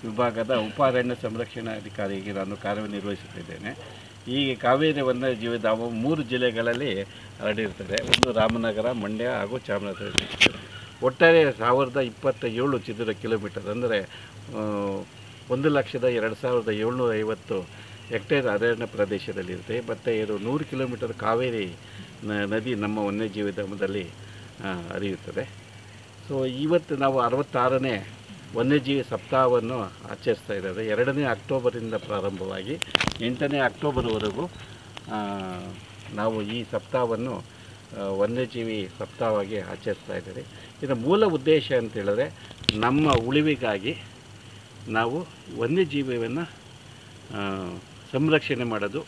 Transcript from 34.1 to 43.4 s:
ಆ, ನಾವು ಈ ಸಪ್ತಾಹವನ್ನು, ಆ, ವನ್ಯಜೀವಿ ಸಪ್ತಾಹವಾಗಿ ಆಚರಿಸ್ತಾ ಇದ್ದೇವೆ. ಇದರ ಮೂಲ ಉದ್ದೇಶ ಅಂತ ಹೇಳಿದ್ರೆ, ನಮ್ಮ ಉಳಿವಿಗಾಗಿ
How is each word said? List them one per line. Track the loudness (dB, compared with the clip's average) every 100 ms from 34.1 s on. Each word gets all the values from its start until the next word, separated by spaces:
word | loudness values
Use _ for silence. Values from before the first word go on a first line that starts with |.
| 0 0 -2 -6 -8 -16 -16 -16 -16 -6
ಆ, | -4 -4 -4 -6 -8 -10 -12 -16 -16 -10 -2
ನಾವು | 0 0
ಈ | -4 -6 -4
ಸಪ್ತಾಹವನ್ನು, | -4 0 0 2 0 -2 -4 -8 -18 -18 -18 -14 -6
ಆ, |
ವನ್ಯಜೀವಿ | -4 2 2 2 -2 -2 -4 -4 -6 -8
ಸಪ್ತಾಹವಾಗಿ | -10 -2 2 2 0 -4
ಆಚರಿಸ್ತಾ | -6 -6 -4 -4 -6 -8
ಇದ್ದೇವೆ. | -8 -12 -12 -16 -18 -8
ಇದರ | -2
ಮೂಲ | 0 4 6 6
ಉದ್ದೇಶ | 4 6 4 6
ಅಂತ | 2 2
ಹೇಳಿದ್ರೆ, | -2 0 2 0 -4 -16 -10 -6 0
ನಮ್ಮ | 2 4 4
ಉಳಿವಿಗಾಗಿ | 2 2 2